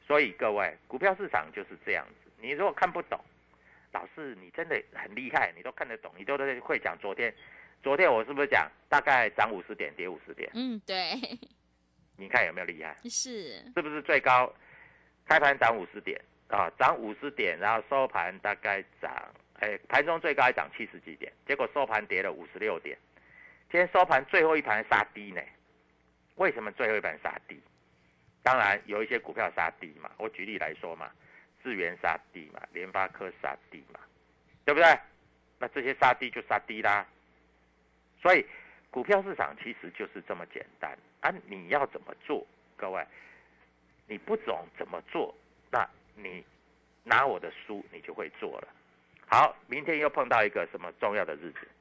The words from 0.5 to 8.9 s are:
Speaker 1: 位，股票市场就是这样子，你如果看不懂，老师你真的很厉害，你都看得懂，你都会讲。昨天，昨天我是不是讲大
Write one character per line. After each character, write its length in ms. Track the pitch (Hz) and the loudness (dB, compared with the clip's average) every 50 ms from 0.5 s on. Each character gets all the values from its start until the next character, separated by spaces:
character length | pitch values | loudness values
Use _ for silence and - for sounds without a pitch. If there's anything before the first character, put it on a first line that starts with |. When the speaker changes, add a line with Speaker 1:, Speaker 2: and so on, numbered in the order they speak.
Speaker 1:
位， 240 | 104 104 95 85 76 - _ | 0 0 -2 -2 -4 -8 _
股 120 | _ - 131 | _ -8 0
票 160 | 165 196 190 | 0 0 0
市 140 | 185 202 165 | 0 -6 -4
场 200 | - 95 76 80 | -2 -4 -4 -4
就 100 | - 101 98 | -10 -14 -14
是 60 | - 101 - - | -14 -16 -12 -6
这 80 | - | -4
样 140 | 98 85 67 50 - _ | -4 -4 -4 -8 -20 _
子， 80 | _ - _ _ | _ -20 _ _
你 100 | 110 120 | -10 -8
如 140 | 147 151 196 | -4 -2 -2
果 80 | 196 | -2
看 180 | - - 190 180 | 0 0 -2 -2
不 100 | 170 175 | -2 -6
懂， 180 | - - - - - - _ _ _ _ _ _ _ _ _ _ _ _ | -6 -6 -8 -8 -8 -16 _ _ _ _ _ _ _ _ _ _ _ _
老 140 | - 92 85 - - | -10 -10 -10 -10 -14
师 220 | - 156 135 117 95 | -12 -12 -12 -12 -14
你 100 | 95 87 | -18 -14
真 180 | - - 170 170 | -10 -10 -6 -4
的 120 | 143 110 - _ - | -4 -4 -4 _ -14
很 180 | - - - 101 | -14 -12 -10 -10
厉 160 | 113 131 123 | -10 -8 -2
害， 220 | - 147 120 90 82 | 0 0 0 0 -4
你 60 | 85 | -10
都 100 | 92 131 | -14 -14
看 160 | - - 160 127 | -10 -10 -10 -10
得 80 | 113 110 | -10 -14
懂， 140 | - - - | -14 -18 -16
你 80 | 90 101 | -12 -6
都 120 | 117 139 135 139 139 131 123 | -4 -4 -2 -2 -4 -4 -6
会 180 | - - 160 147 | -6 -4 -6 -4
讲。 180 | - 92 85 87 | -2 -6 -6 -6
昨 140 | - 101 95 | -8 -8 -4
天， 200 | - 120 113 - - - - - - - - _ _ | -2 -4 -4 -4 -8 -20 -20 -20 -20 -20 -20 _ _
昨 140 | - 139 139 | -2 -2 2
天 160 | 139 185 165 | 4 4 4
我 120 | 127 110 113 | 4 4 0
是 80 | 110 | -2
不 80 | 143 139 | -2 -2
是 60 | 143 | 0
讲 240 | 135 131 98 80 76 - _ _ | 2 2 2 2 0 -6 _ _
大 120 | _ | _